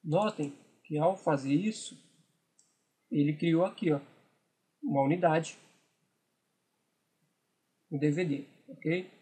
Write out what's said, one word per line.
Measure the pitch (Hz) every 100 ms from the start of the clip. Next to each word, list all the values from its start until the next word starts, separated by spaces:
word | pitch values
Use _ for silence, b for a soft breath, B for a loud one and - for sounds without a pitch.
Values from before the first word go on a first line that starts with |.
Notem | 160 165 214 - 143 - - _
que | - 151
ao | 165 190
fazer | - 143 135
isso, | 147 214 214 - - _ _ _ _ _ _ _ _ _ _ _
ele | 151 147 151
criou | 170 165 190
aqui, | - 180
ó, | 143 - - _ _ _ _ _ _
uma | 294 139
unidade, | 139 175 175 160 160 - - _ _ _ _ _ _ _ _ _ _ _ _ _ _ _ _ _ _ _ _ _ _
o | 147
D | 151
V | 147
D, | 175 123 - _ -
ok? | - 156 180 185 -